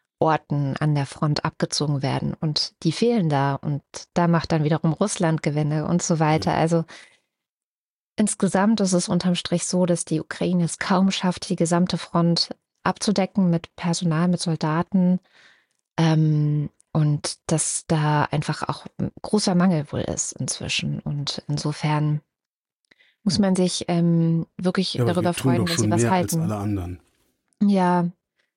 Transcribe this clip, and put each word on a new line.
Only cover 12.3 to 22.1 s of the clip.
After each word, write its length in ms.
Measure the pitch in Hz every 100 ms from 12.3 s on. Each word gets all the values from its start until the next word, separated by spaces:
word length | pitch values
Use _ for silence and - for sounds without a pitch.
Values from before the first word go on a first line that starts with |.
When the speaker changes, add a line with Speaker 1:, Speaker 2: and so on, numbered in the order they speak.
| 170 - - _ _
Speaker 1:
abzudecken 680 | - 185 - 202 185 - 180
mit 260 | 165 - -
Personal, 520 | 175 165 170 156 175
mit 120 | 175
Soldaten. 800 | - 156 156 156 175 190 180 180 _ _ - _ _ _ _ -
Ähm, 720 | 165 160 156 151 147 151 143 _ _
und 440 | 151 151 147 - - -
dass 380 | 160 - - -
da 360 | 160 151 151 -
einfach 380 | 151 151 147
auch 240 | - - - -
ein 140 | - -
großer 340 | - 214 208 180
Mangel 300 | 180 160 147
wohl 100 | -
ist 300 | - - -
inzwischen. 680 | - - - - - 147 143
Und 440 | - 147 139 - -
insofern 760 | 147 151 147 151 151 151